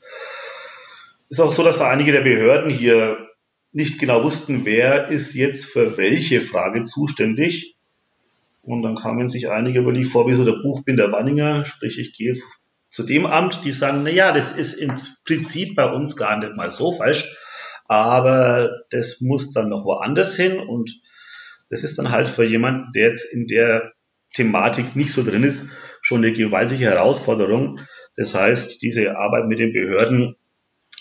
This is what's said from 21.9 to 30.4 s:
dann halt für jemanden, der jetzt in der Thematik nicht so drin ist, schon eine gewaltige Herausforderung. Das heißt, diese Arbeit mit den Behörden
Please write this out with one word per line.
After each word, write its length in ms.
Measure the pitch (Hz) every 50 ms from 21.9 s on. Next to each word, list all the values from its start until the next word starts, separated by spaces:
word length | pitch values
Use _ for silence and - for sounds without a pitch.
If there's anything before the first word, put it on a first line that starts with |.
| - -
dann 140 | 135 127 120
halt 160 | 113 127 127
für 160 | - - 117
jemanden, 480 | 113 110 113 117 131 131 131 - 123 123
der 160 | - 107 117
jetzt 240 | 113 113 - - -
in 160 | 123 117 110
der 460 | 104 113 117 117 113 113 113 - - _ _ _ _ _ _ _ -
Thematik 640 | - 123 110 101 90 95 117 - - 123 - -
nicht 160 | 135 147 -
so 140 | - 131 120
drin 180 | 110 98 107 127
ist, 280 | 143 135 - - - - - - - - -
schon 180 | - - 127 117
eine 140 | 113 113 110
gewaltige 520 | 110 110 107 101 92 113 120 131 131 127
Herausforderung. 960 | 110 95 87 87 117 143 - - - 117 107 101 92 107 123 139 - - - - - - - - - _
Das 160 | - 110 101 -
heißt, 460 | 95 95 107 120 123 - - - -
diese 360 | - 117 113 117 107 98 -
Arbeit 300 | - 101 104 110 117 113
mit 120 | 110 110 113
den 140 | 113 113 113
Behörden 640 | - 95 92 117 113 113 117 127 123 123 123 123 _